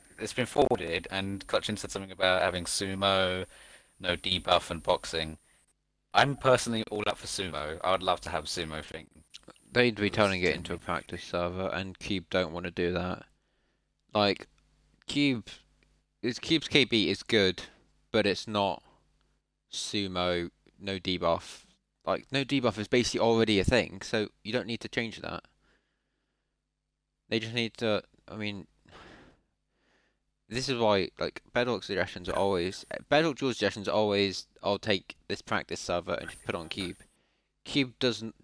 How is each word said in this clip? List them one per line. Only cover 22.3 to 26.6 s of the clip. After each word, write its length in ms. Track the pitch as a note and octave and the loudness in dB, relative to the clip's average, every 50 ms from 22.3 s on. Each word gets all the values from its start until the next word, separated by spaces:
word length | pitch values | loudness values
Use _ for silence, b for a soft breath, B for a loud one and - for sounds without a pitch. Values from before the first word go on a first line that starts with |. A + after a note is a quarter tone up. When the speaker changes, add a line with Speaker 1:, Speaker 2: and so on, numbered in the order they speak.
Speaker 2:
no 140 | - C#3 C#3 | -4 -4 0
debuff 320 | - C#3 C3+ A#2+ A#2 G2 A2 | 0 0 2 2 2 0 0
is 100 | G#2+ - | -2 2
basically 320 | B2+ B2 A2+ - - - | 2 2 4 2 2 2
already 380 | A2 A#2 A2+ A2+ A2+ A2 G#2+ F#2+ | 4 6 6 6 6 6 6 6
a 60 | F2+ | 6
thing, 380 | - B2+ A2+ F2+ - F2+ G2 | 6 4 4 2 0 -6 -10
so 260 | - - - A2 G#2 - - _ _ | -8 -4 -2 -2 -2 -2 -6 _ _
you 80 | G#2 | -4
don't 140 | A#2 B2 F2 | -4 -2 -2
need 140 | A2 A#2 - | -4 -6 -6
to 80 | - G#2+ | -8 -6
change 320 | - B2+ A#2 A2 F#2+ F2 | -4 -4 -4 -4 -6 -8
that. 220 | D#2 E2 E2+ E2 - _ _ _ _ _ _ _ _ _ _ _ _ _ _ _ _ _ _ _ _ _ _ _ | -8 -8 -8 -8 -10 _ _ _ _ _ _ _ _ _ _ _ _ _ _ _ _ _ _ _ _ _ _ _